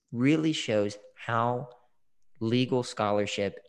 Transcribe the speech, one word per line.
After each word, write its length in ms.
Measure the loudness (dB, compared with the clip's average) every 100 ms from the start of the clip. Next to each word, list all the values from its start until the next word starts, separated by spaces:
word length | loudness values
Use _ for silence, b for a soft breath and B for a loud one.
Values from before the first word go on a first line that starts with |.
| _
really 420 | 0 2 4 2
shows 440 | -2 0 2 2 -4 -16
how 560 | -12 -2 0 0 -2 -6 -16 _ _ _ _ -20 -6
legal 420 | 0 2 2 0
scholarship 840 | -2 -2 0 0 0 -2 -4 -6